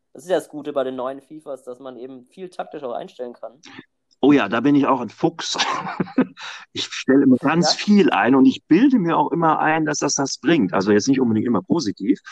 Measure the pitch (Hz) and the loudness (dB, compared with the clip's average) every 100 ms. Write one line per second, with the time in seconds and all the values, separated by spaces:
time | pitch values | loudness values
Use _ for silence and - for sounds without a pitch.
0 | _ - 165 165 - - 147 143 131 127 | _ -16 -4 -4 -4 -12 -8 -6 -4 -6
1 | 127 139 - 156 151 131 127 123 135 120 | -8 -10 -18 -20 -16 -16 -16 -18 -18 -16
2 | 131 131 123 - 180 - 180 151 127 - | -16 -18 -20 -18 -16 -14 -14 -12 -10 -10
3 | 190 - 123 120 113 123 - - - _ | -12 -14 -14 -14 -18 -20 -20 -20 -20 _
4 | _ _ 131 139 101 113 139 147 123 127 | _ _ 2 4 2 0 2 2 2 0
5 | 107 - 165 - - - - - - 719 | -4 -4 -4 -4 -8 -6 -4 -6 -8 -8
6 | - - - - - - - - - - | -4 -2 -2 -4 -18 -18 -14 -12 -10 -6
7 | - 139 135 123 139 165 156 - - 208 | 0 4 4 4 2 0 0 0 2 4
8 | 151 95 113 135 131 - - 165 277 247 | 4 2 4 4 4 2 2 4 4 2
9 | 165 156 147 170 165 - 151 160 151 147 | 2 0 0 0 0 2 0 0 -2 -2
10 | 147 - 139 - 131 165 92 98 98 104 | -4 -2 -4 -4 0 2 2 0 2 2
11 | 131 135 120 110 120 110 - 165 107 - | 2 2 2 0 0 -2 -2 -4 -4 -4
12 | 101 - - | -2 -2 -6